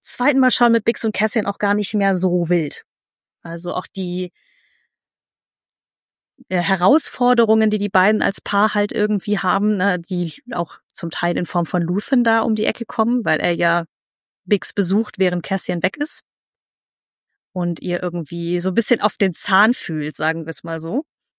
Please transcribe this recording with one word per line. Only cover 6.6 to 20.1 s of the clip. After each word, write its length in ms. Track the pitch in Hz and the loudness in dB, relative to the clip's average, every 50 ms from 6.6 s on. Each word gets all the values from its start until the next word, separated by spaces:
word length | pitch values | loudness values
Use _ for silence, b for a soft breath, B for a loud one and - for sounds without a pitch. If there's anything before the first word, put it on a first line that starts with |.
| 175 160 196 175 175 190 262 320 - - - - 247 247 247 226 233 208 220 220 220 214 | 0 0 0 4 4 6 6 6 4 2 0 0 2 2 4 4 4 4 4 4 4 2
die 60 | 208 208 | 2 0
die 100 | 202 196 | -2 0
beiden 320 | - 190 185 202 220 208 | 2 4 4 4 2 2
als 200 | 202 196 190 - | 0 0 -2 -2
Paar 340 | - - - 202 208 214 - | -4 -2 0 2 2 2 2
halt 160 | 208 208 208 | 0 -2 0
irgendwie 480 | - - 208 208 214 196 - - 208 190 | 0 -2 0 0 0 -2 -2 -2 -2 -2
haben, 380 | - 185 180 196 202 214 214 190 | 0 0 0 2 2 2 0 2
ne, 220 | 185 202 185 180 | 0 0 0 -2
die 440 | 170 - 185 175 175 165 - - - 233 | -4 -4 -4 -2 -2 -4 -6 -10 -12 -8
auch 260 | 247 170 170 - - - _ _ | -6 -6 -6 -6 -8 -20 _ _
zum 180 | - - - 170 | -10 -8 -6 -6
Teil 280 | - - - 175 175 180 | -6 -4 -2 -2 -2 -2
in 80 | 180 - | -4 -2
Form 180 | - 175 170 | -2 -2 -2
von 160 | - - 180 | 0 0 -2
Luthen 420 | 170 160 175 196 - - - 247 240 | 0 0 -2 -2 -2 0 0 2 2
da 180 | 226 226 226 | 2 2 2
um 140 | 220 226 220 | 2 0 0
die 100 | 214 214 | 0 -2
Ecke 200 | 214 226 - 233 | -4 -4 -6 -8
kommen, 400 | - - - 220 226 247 254 214 | -8 -2 -2 0 0 0 -2 0
weil 140 | 170 160 - | -2 -2 0
er 140 | - 180 175 | 0 -2 -2
ja 300 | 160 170 170 170 170 170 - _ _ _ _ _ _ _ _ _ _ _ | 0 0 0 0 0 -2 -6 _ _ _ _ _ _ _ _ _ _ _
Biggs 280 | 180 208 196 - - - | -2 0 0 0 -2 0
besucht, 460 | - 190 170 190 208 226 - - - | 0 0 2 2 0 0 -2 -2 -2
während 240 | 190 180 175 175 - | 0 0 0 -2 -4
Cassian 400 | - 196 190 - - 180 170 165 | -4 -4 -2 -2 -2 -2 -2 -2
weg 140 | 196 - 302 | -4 -4 -4
ist. 260 | 294 320 - - - _ _ _ _ _ _ _ _ _ _ _ _ _ _ _ _ _ _ _ _ _ _ _ _ _ - | -4 -4 -6 -8 -10 _ _ _ _ _ _ _ _ _ _ _ _ _ _ _ _ _ _ _ _ _ _ _ _ _ -6
Und 280 | 185 175 175 170 - | -4 -2 -2 -4 -4
ihr 200 | - 180 175 175 | -4 -4 -4 -4
irgendwie 580 | - 180 165 175 160 - 175 170 170 170 175 175 | -4 -4 -4 -6 -8 -6 -8 -6 -4 -2 -2 -2
so 100 | 170 190 | -2 0
ein 20 | 180 | 0
bisschen 240 | 202 226 - 247 - | 2 2 2 2 2
auf 160 | - 208 - - | 0 -2 0 0
den 160 | 208 190 170 | 0 0 2
Zahn 400 | - - - 196 190 208 226 247 | 0 2 4 4 6 6 6 2
fühlt, 420 | - - - 160 156 147 151 | 0 -2 -6 -4 -4 -4 -4